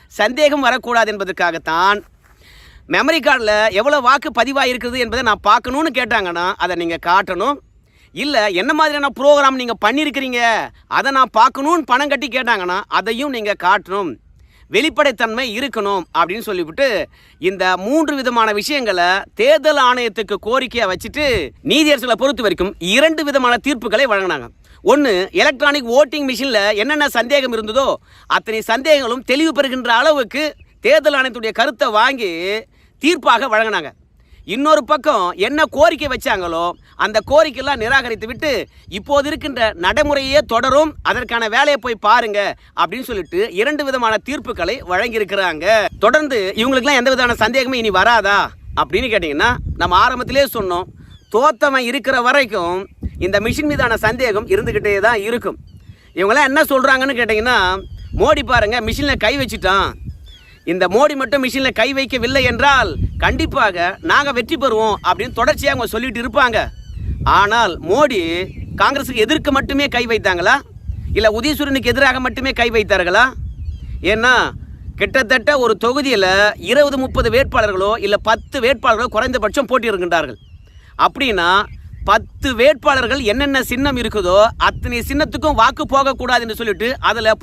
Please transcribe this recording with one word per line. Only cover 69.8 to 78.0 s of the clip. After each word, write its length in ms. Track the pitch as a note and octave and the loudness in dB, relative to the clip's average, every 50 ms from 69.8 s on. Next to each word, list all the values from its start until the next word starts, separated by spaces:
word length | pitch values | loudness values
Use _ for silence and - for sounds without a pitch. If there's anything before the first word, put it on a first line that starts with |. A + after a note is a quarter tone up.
| C#4+ | -2
கை 200 | C4 B3 A#3+ B3 | -2 -2 -2 -2
வைத்தாங்களா, 540 | A#3 A3+ G#3+ - G3 F3+ F3 F3+ A3 C4 C#4+ - - - - - - - - - - - | -2 -2 0 0 0 0 0 2 2 0 0 -2 -6 -20 -14 -10 -10 -10 -8 -6 -4 -2
இல்ல 260 | G3 A3 G#3+ G#3 A#3 | 0 0 0 0 0
உதயசூரியனுக்கு 460 | A#3 D4+ D4 - D4 C#4 C4+ C4 G#3+ | -2 -2 -2 -2 -2 -2 -2 -2 0
எதிராக 340 | A#3+ A#3 C4+ C#4 C4 B3+ C4 | -2 0 0 0 0 0 -2
மட்டுமே 320 | B3+ B3+ A3 C4+ B3+ C4+ | -4 -6 -6 -4 -6 -4
கை 180 | A#3 A#3 A#3 A#3 | -2 -2 0 0
வைத்தார்களா? 640 | A3+ A3 G#3 F#3+ G3 F#3 F3 F3 F#3+ A3 B3+ C4 A#3+ - - - - - - - - - - - - - | 0 0 0 2 0 0 0 2 2 2 2 2 0 -4 -12 -12 -12 -10 -10 -10 -10 -10 -12 -12 -10 -6
ஏன்னா, 480 | - F#3 A3 A3 A#3 B3+ B3 G#3+ E3 B2+ - - - - - - - - - | -4 -2 -2 0 2 2 2 2 0 -2 -6 -12 -16 -18 -18 -18 -16 -12 -8
கிட்டத்தட்ட 640 | - G3+ G3+ - C4 A#3+ G#3 B3+ B3 G#3 D4 D4 | -6 -4 -2 0 0 0 2 0 0 2 2 2
ஒரு 200 | C4 A#3+ A3+ A3 - A3+ | 2 2 0 0 0 0
தொகுதியில 640 | A#3+ C4 D4 C4+ C#4 A#3+ G3+ F#3+ F#3 F#3+ G3 G#3 G#3 G3 | 0 0 0 0 0 2 2 2 4 4 4 4 2 0
இருபது, 420 | - E3+ G3 A#3+ D4 D4 C#4+ C#4 | -2 -4 0 2 4 4 4 2
முப்பது 320 | C4 C4 B3+ - C4 A#3 A3+ | -2 -4 -2 -2 0 0 2
வேட்பாளர்களோ 720 | A3 C4 C4+ - B3+ A#3+ G#3+ G#3 F#3+ F#3 G3 G#3 A3+ A#3 | 2 2 0 0 0 0 0 0 0 0 0 0 0 -2